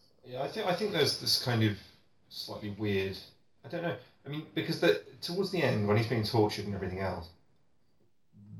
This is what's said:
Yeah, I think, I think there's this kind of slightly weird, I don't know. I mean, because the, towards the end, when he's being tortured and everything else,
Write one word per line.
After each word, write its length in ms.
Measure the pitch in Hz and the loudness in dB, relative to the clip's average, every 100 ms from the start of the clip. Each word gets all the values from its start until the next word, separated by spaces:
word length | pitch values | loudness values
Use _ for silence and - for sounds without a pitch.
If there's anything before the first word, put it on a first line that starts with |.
| _ _ | _ _
Yeah, 180 | 123 127 | -10 -6
I 60 | - | -4
think, 180 | 220 202 | -2 0
I 80 | |
think 180 | 175 208 | 0 2
there's 280 | 165 131 - | 2 2 2
this 220 | 127 - | 0 0
kind 200 | 127 117 | 2 2
of 120 | 107 98 - - _ _ _ | 2 0 -10 -20 _ _ _
slightly 420 | - - - 104 98 | -14 -10 -8 -8 -4
weird, 380 | 104 98 95 90 - - _ _ | 0 0 0 -4 -14 -20 _ _
I 40 | 123 | -10
don't 140 | 170 | -6
know. 140 | 165 - - _ | -4 -6 -10 _
I 40 | - | -10
mean, 180 | 151 - | -10 -6
because 260 | 165 - 147 | -4 -2 2
the, 220 | 170 - - - | 4 4 -2 -12
towards 300 | - 180 190 | -6 -2 -2
the 120 | 175 | 2
end, 240 | 131 110 101 | 2 4 4
when 100 | 110 | 4
he's 100 | - | 4
being 180 | 117 | 0
tortured 400 | 104 113 107 - 101 | 2 4 4 2 -6
and 80 | |
everything 260 | 92 90 92 | -4 -4 -4
else, 280 | 95 90 - - _ _ _ _ _ _ _ _ _ 104 101 | -4 -4 -8 -18 _ _ _ _ _ _ _ _ _ -20 -18